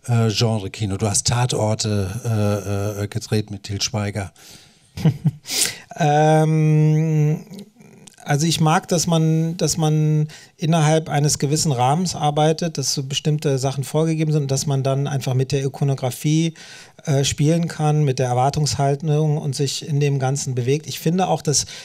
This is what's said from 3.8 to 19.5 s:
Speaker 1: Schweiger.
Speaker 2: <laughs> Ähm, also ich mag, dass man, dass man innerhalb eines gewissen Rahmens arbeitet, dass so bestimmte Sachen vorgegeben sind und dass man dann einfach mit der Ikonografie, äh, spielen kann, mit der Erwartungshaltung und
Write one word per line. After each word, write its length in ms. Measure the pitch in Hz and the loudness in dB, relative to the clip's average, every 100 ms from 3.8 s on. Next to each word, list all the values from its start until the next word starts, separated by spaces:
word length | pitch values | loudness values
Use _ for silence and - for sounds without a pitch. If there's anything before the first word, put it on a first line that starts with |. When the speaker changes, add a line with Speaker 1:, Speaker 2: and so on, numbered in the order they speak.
Speaker 1:
Schweiger. 500 | - 107 101 104 92 _ - - - _ _ - | -4 -4 -4 -4 -8 _ -20 -20 -20 _ _ 0
Speaker 2:
<laughs> 60 | - - 156 - - - - - - - | 0 2 -4 -4 -8 -2 -2 -4 -18 -2
Ähm, 1400 | 151 147 156 156 156 156 156 151 151 156 160 156 151 156 - 185 - _ - - - - | 2 4 6 4 4 2 4 4 4 4 2 2 2 0 -6 -20 -20 _ -20 -20 -20 -20
also 220 | - 143 165 | -2 0 2
ich 140 | - | 2
mag, 260 | 156 175 190 | 4 2 2
dass 180 | 175 160 | -2 2
man, 500 | 165 160 160 165 170 | 2 4 2 0 -2
dass 200 | 160 160 | -2 0
man 500 | 156 156 151 151 151 - - _ | 2 2 2 2 -2 -6 -20 _
innerhalb 520 | 156 165 151 160 160 | 0 2 4 2 2
eines 300 | 147 147 - | 0 0 0
gewissen 340 | 143 151 165 | 0 0 0
Rahmens 420 | 123 123 151 180 | 2 2 2 -2
arbeitet, 640 | - 151 147 156 160 175 156 | -2 -2 2 2 2 -4 -4
dass 140 | 135 | -4
so 80 | - | -4
bestimmte 560 | 135 139 156 151 151 135 | -4 -4 0 0 0 0
Sachen 260 | 135 131 | -2 -4
vorgegeben 480 | 127 156 160 160 156 | -2 0 0 0 0
sind 100 | 151 | 0
und 80 | 139 | 0
dass 160 | 135 143 | -2 0
man 160 | 135 | 0
dann 240 | 131 135 143 | 0 0 -2
einfach 260 | 139 131 | -2 -2
mit 160 | 127 131 | 0 0
der 140 | 139 | 0
Ikonografie, 920 | 135 - 143 135 127 127 151 156 165 160 - - - - | -2 -2 -2 0 -2 -2 0 2 0 -4 -20 -20 -20 -12
äh, 200 | - 139 | -2 0
spielen 440 | 139 - 147 170 170 | 0 0 2 2 -2
kann, 360 | - 151 151 | -2 0 2
mit 140 | 147 127 | 2 0
der 100 | 127 | 0
Erwartungshaltung 1120 | 123 135 151 147 - 139 139 160 151 156 147 | 2 2 2 -2 0 0 0 0 0 2 0
und 180 | 151 | -2